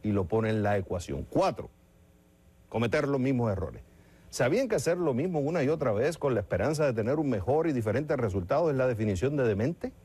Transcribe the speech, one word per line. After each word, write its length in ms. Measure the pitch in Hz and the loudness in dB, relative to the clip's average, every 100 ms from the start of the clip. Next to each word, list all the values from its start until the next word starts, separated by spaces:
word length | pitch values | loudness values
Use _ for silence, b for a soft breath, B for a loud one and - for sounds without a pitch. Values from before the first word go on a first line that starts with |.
y 100 | 107 | 0
lo 140 | 101 90 | 0 0
pone 240 | 113 110 | 0 0
en 140 | 110 | 0
la 140 | 101 104 | 2 0
ecuación. 500 | 92 90 - 69 - | -2 -6 -6 -8 -4
Cuatro, 400 | - 185 123 64 - - - - _ _ _ - - - | 0 0 0 -12 -18 -20 -20 -20 _ _ _ -20 -20 -6
cometer 380 | 113 117 156 143 | -2 0 2 2
los 120 | 139 | 2
mismos 320 | 127 127 113 | 2 2 0
errores. 320 | 95 80 - - B B B B | 0 -4 -10 -20 B B B B
¿Sabían 380 | - 127 196 262 | -2 2 2 2
que 80 | 190 | 0
hacer 220 | 143 180 | 0 0
lo 160 | 160 | 0
mismo 260 | 120 180 160 | 0 0 -2
una 240 | 139 175 | 0 0
y 60 | 135 | 0
otra 240 | 160 131 | 0 0
vez 240 | 104 147 165 | 2 0 0
con 160 | 139 | 0
la 80 | 113 | 0
esperanza 440 | - 90 120 151 147 | -2 -2 0 2 0
de 80 | |
tener 240 | 113 110 156 | 0 0 0
un 120 | 147 | 0
mejor 380 | 110 98 151 165 | -2 0 0 2
y 60 | |
diferente 420 | 131 107 110 151 139 | 0 0 -2 0 -2
resultado 520 | 113 95 90 143 165 | 0 -2 0 2 2
es 60 | 135 | 2
la 120 | 127 | 0
definición 500 | 110 110 92 127 147 | 0 -2 0 0 2
de 100 | 120 | 2
demente? 460 | 98 123 - 254 - | 2 0 -2 -10 -10